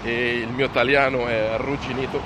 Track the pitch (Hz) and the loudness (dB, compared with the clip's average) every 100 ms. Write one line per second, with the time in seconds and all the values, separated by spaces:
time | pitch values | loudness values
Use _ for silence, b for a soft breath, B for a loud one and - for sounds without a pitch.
0 | 113 117 120 120 113 123 135 131 120 139 | -2 0 0 0 -4 0 0 2 4 4
1 | 135 135 120 117 107 110 123 139 131 127 | 4 2 0 0 0 0 -2 -4 -4 -4
2 | 131 147 | -4 -4